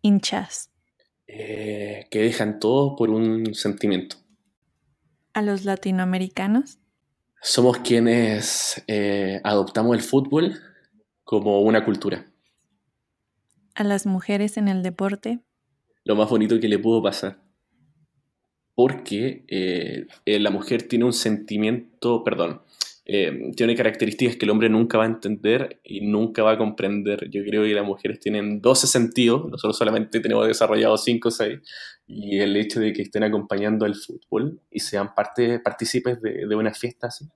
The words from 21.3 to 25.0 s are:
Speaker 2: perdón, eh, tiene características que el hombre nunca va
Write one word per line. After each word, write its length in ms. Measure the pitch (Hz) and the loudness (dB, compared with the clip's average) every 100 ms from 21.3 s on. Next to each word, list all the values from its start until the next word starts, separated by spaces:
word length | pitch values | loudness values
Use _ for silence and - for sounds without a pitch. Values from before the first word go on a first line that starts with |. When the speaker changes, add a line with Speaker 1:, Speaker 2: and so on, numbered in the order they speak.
| 107 - 107 107 120 120 _ 120 117 | -2 -2 -2 0 -2 -6 _ 0 0
Speaker 2:
perdón, 400 | - 95 85 76 _ - - - - | 0 -2 -2 -4 _ -12 -12 -12 -4
eh, 440 | 101 85 67 60 - | 0 0 -2 -8 -2
tiene 200 | 123 120 | 0 2
características 600 | 113 - 107 - 123 117 | 0 0 -4 0 -2 0
que 80 | |
el 60 | 107 | 0
hombre 180 | 107 113 | 2 4
nunca 300 | 110 117 | 4 2
va 60 | 113 | 2